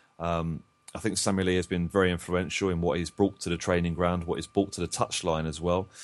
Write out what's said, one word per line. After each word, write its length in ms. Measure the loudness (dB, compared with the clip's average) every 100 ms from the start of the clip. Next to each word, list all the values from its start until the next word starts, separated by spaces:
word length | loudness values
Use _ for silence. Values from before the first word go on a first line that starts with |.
| _ -6
Um, 460 | -2 0 -2 -6 -10 _ -14
I 40 | -8
think 180 | -4 -2
Sammy 280 | 0 2
Lee 100 | 2
has 120 | 2 0
been 220 | -2 2
very 220 | 4 4
influential 580 | 2 -2 -2 0 0 0
in 120 | 2
what 180 | 0 0
he's 120 | -2
brought 300 | 2 0 0
to 80 | -4
the 80 | -2
training 380 | 2 2 2
ground, 300 | 2 2 2
what 120 | -2 -4
he's 120 | -2
brought 240 | 0 0
to 80 | 0
the 80 | -2
touchline 580 | 0 -2 0 0 0 -2
as 140 | -2
well. 280 | 0 0 -2 -10